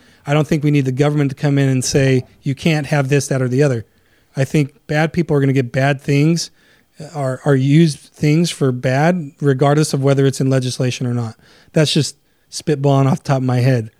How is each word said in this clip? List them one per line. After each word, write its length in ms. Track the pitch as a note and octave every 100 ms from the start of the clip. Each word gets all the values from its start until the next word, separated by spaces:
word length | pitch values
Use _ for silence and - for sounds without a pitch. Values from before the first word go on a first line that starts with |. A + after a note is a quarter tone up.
| _ _ -
I 60 |
don't 120 | D3 D3
think 180 | D#3+
we 80 | D3
need 120 | D3
the 80 | C3
government 380 | B2+ D3 D3+ C#3
to 60 | C3+
come 220 | D3+ C#3
in 120 | C#3
and 160 | C3 -
say, 400 | D3 C3+ C3 - _
"You 120 | C#3+
can't 340 | C3+ E3+ D3+ C#3
have 200 | D3 C3+
this, 200 | C#3+ -
that, 140 | C3+
or 60 | B2+
the 160 | B2+
other." 220 | D3 A#2 - _ _ _ _ -
I 80 |
think 420 | C3+ D#3 C3+ - -
bad 260 | D3+ D#3+
people 240 | F3 D#3+ D3
are 20 |
gonna 140 | C#3
get 180 | C3+ A#2+
bad 300 | C3+ C#3 C#3
things, 500 | - C#3+ D#3 E3+ - _ _ _ _ - D3
are, 260 | D3 C3 B2+ D3+
are 100 | C#3
used 440 | C3+ D3+ E3 -
things 500 | - - D3+ D#3 E3+
for 240 | - C3+
bad, 580 | B2 B2+ C3 D#3+ F3+ C#3+ -
regardless 540 | C#3+ C3 C#3+ D3 D3+
of 100 | C#3+
whether 220 | C3+ C#3 C3+
it's 160 | -
in 80 | C3+
legislation 580 | C3 B2+ - B2+ - B2
or 60 |
not. 240 | A#2+ A2+ - _ _ _
That's 220 | E3 D3
just 240 | D#3 C3+ - _ _ _
spitballing 580 | - - D3 C#3 C#3 C3+
off 140 | -
the 40 | -
top 100 | C3+
of 60 |
my 160 | B2+ B2
head. 320 | B2+ B2 A2 -